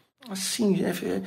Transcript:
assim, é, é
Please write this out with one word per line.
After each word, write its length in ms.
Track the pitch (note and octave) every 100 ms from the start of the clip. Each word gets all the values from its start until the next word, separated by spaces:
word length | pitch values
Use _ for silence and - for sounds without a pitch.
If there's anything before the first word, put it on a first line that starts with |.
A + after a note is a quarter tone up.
| _ _ -
assim, 520 | F#3+ F#3+ - G#3 F#3
é, 60 | F#3+
é 320 | F3+ F3+ F#3+